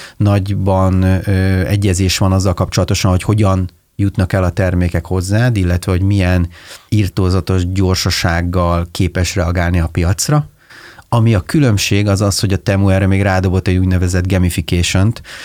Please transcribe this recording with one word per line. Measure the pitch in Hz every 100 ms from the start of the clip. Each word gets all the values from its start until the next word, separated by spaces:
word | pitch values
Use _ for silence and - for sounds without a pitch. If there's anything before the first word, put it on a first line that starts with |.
| - -
nagyban, | 101 101 98 101 98 95 95 92
ö, | 92 95 101 95 95 95 92
egyezés | 101 101 90 95 -
van | 98
azzal | 95 95
kapcsolatosan, | 87 87 - 90 98 95
hogy | 92
hogyan | - 107 101 95 90 - _ -
jutnak | 101 - 90
el | 98
a | 90
termékek | 87 92 90 87 85 -
hozzád, | 92 92 104 123 110
illetve | 90 90 -
hogy | 90
milyen | 95 101 90 90 87 87 - - _
irtózatos | 107 95 - 92 92 82 95 90
gyorsasággal | 92 92 92 - - 92 85 87 90 87 85 85
képes | - 92 92 90 98
reagálni | 85 87 85 87
a | 82
piacra. | - 85 101 - 151 151 - _ - - - -
Ami | 120 113
a | 107
különbség, | - 160 135 104 - 98 104
az | 98
az, | 101 -
hogy | 101
a | 95
Temu | - 98 98
erre | 95 95
még | 95
rádobott | 101 92 92 92 98
egy | 92
úgynevezett | 92 90 90 92 90
gamification-t, | 92 87 87 85 87 85 92 101 - - -